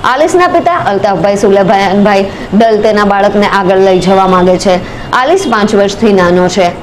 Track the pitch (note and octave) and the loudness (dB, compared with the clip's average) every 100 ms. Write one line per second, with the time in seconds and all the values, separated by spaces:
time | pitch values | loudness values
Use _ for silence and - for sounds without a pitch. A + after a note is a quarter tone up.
0 | - C4 D#4+ F4+ F4 F4 E4+ E4+ - G3+ | -2 -2 0 0 0 0 0 -2 -2 -2
1 | G#3 F#3+ G3+ G3+ G#3 G3 G3 G3 G3 G3 | -2 -2 0 0 2 2 2 0 0 2
2 | G3+ G3+ G3 - - G3 A3+ G#3+ G#3+ G#3 | 2 2 -2 -6 -4 0 2 2 0 0
3 | G3+ G3+ G3+ G#3 G3+ G3 F#3 F#3+ F#3+ F#3 | 0 0 0 0 0 0 0 2 2 2
4 | E3 F#3+ F#3+ F#3 F3+ F3+ G3 F3+ - - | 2 2 2 2 2 0 0 -2 -4 -14
5 | - - C4 F#4 E4+ A3+ G3+ G3+ G3+ G3 | -6 -4 0 0 0 -2 0 0 0 0
6 | A3 G3 F3+ F3+ F3+ F#3+ F3+ - | 0 2 2 2 0 0 -2 -2